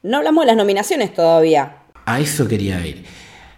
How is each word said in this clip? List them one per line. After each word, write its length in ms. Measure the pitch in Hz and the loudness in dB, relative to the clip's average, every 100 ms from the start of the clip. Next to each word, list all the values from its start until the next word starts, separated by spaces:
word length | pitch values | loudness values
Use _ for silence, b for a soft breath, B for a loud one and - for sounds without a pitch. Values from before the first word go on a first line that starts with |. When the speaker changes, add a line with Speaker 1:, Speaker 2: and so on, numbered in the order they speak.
Speaker 1:
No 140 | 180 269 | -4 -4
hablamos 260 | 302 311 | 0 2
de 40 | 277 | 4
las 100 | 226 | 2
nominaciones 560 | 202 196 208 320 208 | 2 0 -2 -4 -4
todavía. 640 | - 165 165 160 151 135 - _ - - | 0 2 4 4 2 0 -12 _ -14 -6
Speaker 2:
A 140 | 123 | -4
eso 280 | 147 - 117 | -4 -2 -2
quería 380 | 107 98 90 82 | -2 -4 -6 -8
ir. 200 | 76 90 B B B B | -12 -20 B B B B